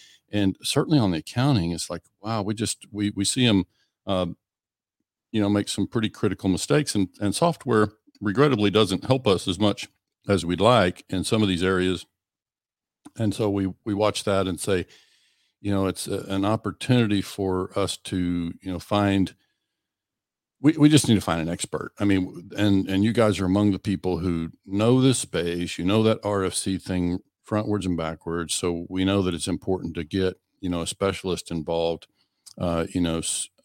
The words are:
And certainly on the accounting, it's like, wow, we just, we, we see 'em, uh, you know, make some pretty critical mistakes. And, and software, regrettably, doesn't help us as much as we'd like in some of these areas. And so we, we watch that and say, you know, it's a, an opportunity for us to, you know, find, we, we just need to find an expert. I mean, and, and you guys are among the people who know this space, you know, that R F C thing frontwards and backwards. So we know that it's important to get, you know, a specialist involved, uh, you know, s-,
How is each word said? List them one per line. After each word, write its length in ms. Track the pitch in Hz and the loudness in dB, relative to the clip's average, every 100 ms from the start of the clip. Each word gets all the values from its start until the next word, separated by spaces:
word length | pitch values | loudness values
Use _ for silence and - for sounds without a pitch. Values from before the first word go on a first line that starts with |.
| - _ _ | -20 _ _
And 240 | 104 98 - | -2 0 -2
certainly 340 | - 139 156 151 | -4 -2 2 2
on 140 | 101 | 2
the 60 | 82 | 0
accounting, 520 | - 120 139 120 85 | -4 -2 0 2 0
it's 180 | 85 - | -4 -8
like, 140 | 85 _ _ | -10 _ _
wow, 220 | 104 113 | -6 -6
we 120 | 98 | -4
just, 340 | 107 107 - - | -4 -6 -8 -10
we, 200 | 101 104 | -4 -4
we 100 | 98 | -2
see 220 | 98 131 123 | -2 2 4
'em, 200 | 98 85 _ _ _ | 4 2 _ _ _
uh, 220 | - 95 87 - _ _ _ _ _ _ _ _ _ | -4 -2 -2 -6 _ _ _ _ _ _ _ _ _
you 100 | 110 | -2
know, 80 | 104 | 0
make 200 | 101 98 | 0 -2
some 180 | - 95 | -4 -4
pretty 240 | 120 110 | -2 -4
critical 380 | - 107 95 98 | -2 -4 -2 0
mistakes. 480 | 87 - 143 147 104 | 0 0 0 0 -2
And, 120 | 95 - | -4 -2
and 160 | 101 - | -4 0
software, 560 | 170 156 127 113 104 - _ - | 0 0 0 2 2 -2 _ -8
regrettably, 520 | 104 101 147 113 101 | -4 2 2 4 2
doesn't 320 | 101 101 90 | 4 2 0
help 240 | - 131 110 | 0 0 2
us 180 | 90 - | 2 0
as 140 | 87 | 0
much 260 | 104 - - _ _ _ - | 0 0 -8 _ _ _ -2
as 180 | 98 | 0
we'd 160 | 82 85 | 0 2
like 440 | 104 123 90 - - | 4 6 4 0 -6
in 140 | 92 | -6
some 200 | 82 110 | 0 2
of 60 | 104 | 2
these 140 | 87 | 2
areas. 420 | 92 95 92 90 - _ _ _ _ _ _ _ _ _ - - | 0 2 0 -2 -6 _ _ _ _ _ _ _ _ _ -16 -4
And 160 | 107 | -2
so 140 | 95 107 | 0 0
we, 240 | 101 95 - | 0 -2 -4
we 100 | - | -6
watch 300 | 101 107 - | 0 0 0
that 240 | - 98 92 | -2 0 0
and 100 | 82 | -4
say, 280 | - 92 85 - _ _ _ _ _ _ | -2 -2 -2 -12 _ _ _ _ _ _
you 100 | 101 | -4
know, 160 | 98 95 | 0 0
it's 220 | 92 - | -2 -6
a, 120 | 98 98 | -6 -4
an 160 | 98 | -2
opportunity 760 | 98 110 104 - - 123 110 104 | 0 0 -4 -6 2 2 4 0
for 560 | - - 95 92 - - | -4 -4 -2 -2 -2 -2
us 180 | 95 - | -4 -4
to, 540 | - 95 87 87 85 - | -6 -4 -2 -2 -4 -8
you 120 | 92 | -10
know, 60 | 87 | -10
find, 560 | - 104 101 98 90 - _ _ _ _ _ _ _ _ _ _ _ _ | -4 0 2 2 0 -4 _ _ _ _ _ _ _ _ _ _ _ _
we, 120 | 139 160 | 2 6
we 100 | 151 | 6
just 200 | 151 - | 6 6
need 80 | 104 | 2
to 40 | |
find 220 | 92 82 | 2 -2
an 80 | 80 | -2
expert. 420 | 87 - - - - | -4 -6 -6 -8 -2
I 80 | 101 | 0
mean, 440 | 95 92 87 98 - | 2 0 -8 -12 -2
and, 320 | 104 98 95 | 2 2 2
and 160 | 95 | 0
you 80 | 107 | 2
guys 260 | 117 110 95 | 4 2 2
are 60 | |
among 280 | 92 98 104 | 0 2 2
the 60 | 92 | 0
people 400 | 110 95 92 85 | -2 -4 -2 -2
who 320 | 92 85 82 - | -2 -2 -6 -10
know 380 | - 98 110 131 | -6 0 2 4
this 160 | 131 123 | 4 2
space, 580 | - 85 85 87 85 - | -2 -4 -4 -4 -6 -4
you 80 | |
know, 180 | 87 110 | 0 2
that 160 | 110 110 | 2 2
R 180 | 101 101 | 0 0
F 120 | 92 | -2
C 240 | - - 95 | -2 -4 -4
thing 400 | - 90 87 90 - _ - | -4 -2 -2 -2 -8 _ -4
frontwards 380 | 107 107 104 | -4 -2 -2
and 140 | 92 85 | -2 -4
backwards. 560 | 80 82 - 85 80 | -4 -8 -6 -6 -4
So 320 | - 90 85 87 | -4 -4 -4 -6
we 160 | 92 | -2
know 160 | 95 101 | 2 2
that 140 | 90 | 0
it's 140 | 85 98 | -2 -4
important 460 | 87 - 92 85 80 | -4 -2 -4 -4 -8
to 80 | |
get, 360 | 80 98 92 - _ _ | -4 -2 -2 -4 _ _
you 100 | 92 | -6
know, 100 | 87 | -4
a 60 | 82 | -4
specialist 640 | - 98 92 95 85 - | -2 -2 -2 -4 -6 -6
involved, 560 | 85 76 82 82 82 - _ _ _ - - | -8 -4 -2 -2 -4 -10 _ _ _ -20 -6
uh, 300 | 90 82 82 | -4 -2 -2
you 80 | 92 | -2
know, 160 | 85 82 | 0 -2
s-, 320 | - - - _ | -4 -6 -8 _